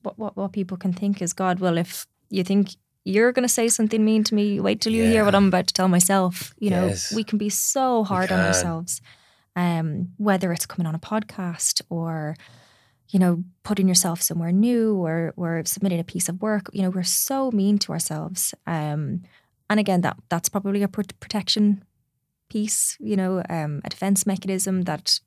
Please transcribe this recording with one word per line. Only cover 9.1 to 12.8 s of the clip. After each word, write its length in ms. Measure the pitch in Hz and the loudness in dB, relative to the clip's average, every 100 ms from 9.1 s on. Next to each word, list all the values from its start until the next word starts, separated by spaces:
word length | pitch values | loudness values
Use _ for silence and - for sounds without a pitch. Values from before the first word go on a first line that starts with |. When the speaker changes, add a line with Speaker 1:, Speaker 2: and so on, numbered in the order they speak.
| - _ _ _ 175 | -20 _ _ _ -2
Speaker 1:
um, 520 | 175 165 160 165 180 180 | 0 0 -2 -4 -6 -2
whether 340 | 208 190 185 | 0 2 0
it's 140 | 165 - | -4 -6
coming 200 | - 165 | -4 -4
on 80 | |
a 40 | 160 | -4
podcast 840 | - 220 214 - 180 160 - - - | -4 -6 -6 -8 -8 -4 -4 -4 -6
or, 480 | 170 165 160 151 170 - - _ _ | -6 -4 -4 -6 -8 -14 -20 _ _